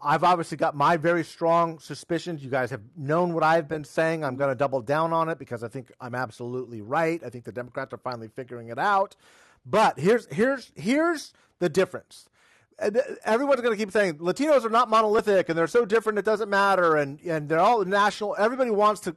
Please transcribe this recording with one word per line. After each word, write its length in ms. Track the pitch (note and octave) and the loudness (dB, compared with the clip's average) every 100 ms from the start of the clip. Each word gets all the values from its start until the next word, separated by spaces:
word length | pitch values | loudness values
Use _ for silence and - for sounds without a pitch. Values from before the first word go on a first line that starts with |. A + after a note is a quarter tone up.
I've 220 | C#3+ D#3 F3 | -2 2 2
obviously 320 | F3+ D#3+ D3+ | 2 0 -4
got 180 | D#3+ C#3+ | -4 0
my 220 | D#3 E3+ | 0 2
very 260 | E3 E3+ | 2 0
strong 560 | D3+ - E3 E3+ E3 D#3+ | -4 -4 0 2 0 -4
suspicions. 640 | - C#3+ - E3 F3+ D#3 | -14 -16 -6 -6 -4 -10
You 60 | C3 | -6
guys 200 | C3+ B2 | -4 -4
have 100 | B2+ G#2+ E3+ | -6 -14 -12
known 360 | C#3 E3 F3+ | -2 0 0
what 100 | E3 | 0
I've 260 | D#3 E3 D3 | 2 2 0
been 160 | D#3 C#3+ | -8 -6
saying. 400 | - D#3+ E3 C#3+ | -2 0 -2 -4
I'm 100 | C3 | -2
gonna 200 | C#3 B2 | -2 0
double 260 | C#3 C3 | -2 -2
down 320 | A2 D3+ E3 | -2 -2 0
on 160 | E3 D#3+ | 0 -2
it 100 | D#3 | -4
because 240 | C#3 A#2 | -10 -10
I 60 | A#2 | -10
think 220 | C3+ A#2 _ | -12 -16 _
I'm 140 | B2 B2 | -10 -6
absolutely 680 | A#2 - A#2+ B2+ A#2 A#2 | -8 -8 -10 -8 -10 -12
right. 400 | G2+ D3 E3 E3+ A#2+ | -6 -2 -2 -2 -8
I 40 | |
think 160 | B2 A#2 | -14 -12
the 80 | |
Democrats 400 | G#2 A#2+ C#3 C3+ | -12 -10 -10 -10
are 40 | A#2+ | -10
finally 300 | C3 A#2+ A2 | -10 -10 -12
figuring 400 | - B2+ A#2+ A#2 | -14 -14 -14 -12
it 80 | A#2 | -4
out. 380 | G3 G3 G3 - _ _ _ _ B2 | 0 0 -2 -8 _ _ _ _ -2
But 320 | G3+ G3 C3 | 2 2 2
here's, 280 | E3+ A#3 - | 2 0 0
here's, 440 | D3 B3+ C4+ - - | -2 0 -2 -8 -8
here's 580 | F#3+ C#4+ E4+ D4+ - _ _ _ | -2 0 0 -2 -8 _ _ _
the 100 | F3 | -2
difference. 580 | D#3 F3+ A#2 - - - _ _ _ _ - | 0 -2 -4 -16 -20 -20 _ _ _ _ -6
And, 200 | G3+ A3 | -2 4
uh, 40 | - - - | 2 2 0
everyone's 360 | A3+ C#4 B3+ | 2 4 2
gonna 140 | A#3+ G3+ | 2 0
keep 140 | G#3 | 0
saying 240 | G#3+ G3 D3+ | 2 0 0
Latinos 440 | E3+ F#3 D4+ C#4 A3+ | -2 0 4 4 4
are 40 | |
not 200 | A3+ A#3 | 2 4
monolithic 600 | A3 G#3+ A3 G#3+ F#3+ E3+ | 4 4 2 4 2 2
and 80 | E3 | 0
they're 100 | E3 | 2
so 180 | A#3+ G3+ | 2 2
different 340 | A3+ G#3+ G#3 | 0 0 -2
it 60 | G#3 | 0
doesn't 240 | G#3 G#3 | -2 0
matter. 460 | G3 G3 F#3+ E3+ D3+ | 2 4 4 4 2
And, 240 | C#3 D3+ | 0 -6
and 260 | E3+ D#3+ D3 | -6 -6 -2
they're 100 | D#3+ | 2
all 240 | G3+ A#3+ F#3 | 4 2 2
national. 500 | G3+ G#3 - G#3 E3+ | 2 2 0 -6 0
Everybody 340 | A3 C4 B3 | 0 0 0
wants 300 | G3+ G#3 G3 | 2 2 2
to, 140 | F#3 | -6